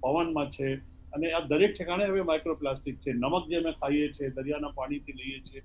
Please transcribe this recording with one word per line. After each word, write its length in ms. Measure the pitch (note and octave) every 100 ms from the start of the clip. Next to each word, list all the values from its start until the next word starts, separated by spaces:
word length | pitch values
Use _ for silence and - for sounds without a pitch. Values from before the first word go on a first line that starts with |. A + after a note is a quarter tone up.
પવનમાં 500 | B2+ D#3 E3+ D#3 C#3+
છે, 240 | - C3+ C3+ - - -
અને 180 | C#3+ E3
આ 100 | E3
દરેક 340 | D3 D3+ G3+ -
ઠેકાણે 260 | E3+ F3
હવે 180 | G3+ G3
માઇક્રોપ્લાસ્ટિક 760 | F3 D#3+ E3 D#3 C#3 C3+ - A#2+
છે. 160 | -
નમક 360 | B2 B2+ F3 D#3+
જે 80 | E3+
અમે 160 | E3
ખાઈએ 360 | D3+ C#3+ D3 D3
છીએ, 200 | C3+ C#3
દરિયાના 400 | C3 C3+ D3 D3
પાણીથી 440 | C3+ C3 C#3+ C#3
લઈએ 280 | C3 C3+ C3+
છીએ. 220 | B2 C3+